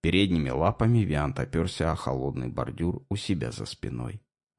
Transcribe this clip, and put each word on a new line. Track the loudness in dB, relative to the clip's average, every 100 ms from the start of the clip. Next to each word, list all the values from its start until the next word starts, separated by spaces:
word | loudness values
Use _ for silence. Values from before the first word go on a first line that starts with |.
Передними | 4 4 4 2 2
лапами | 2 2 4 4 4
Виант | 4 2 0 -2
опёрся | -2 0 -2 0 0
о | 0
холодный | -2 -2 -2 -4 -6
бордюр | -4 -6 -2 -2 -4 -6
у | -6
себя | -2 -2 -2
за | -6 -10
спиной. | -8 -8 -6 -8 -10 _ _ _